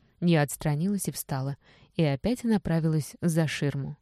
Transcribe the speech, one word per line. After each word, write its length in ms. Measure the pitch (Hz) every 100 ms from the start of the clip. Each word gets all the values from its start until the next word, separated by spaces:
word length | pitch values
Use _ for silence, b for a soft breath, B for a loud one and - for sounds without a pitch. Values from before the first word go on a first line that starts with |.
| _ _
Я 220 | 175 165
отстранилась 640 | 147 - 156 147 180 202 -
и 20 |
встала, 460 | 143 - 139 135 139 b b b -
и 80 |
опять 400 | 156 139 196 247
направилась 720 | 233 214 - 165 160 156 135 -
за 260 | 170 160 156
ширму. 500 | - 143 139 139 147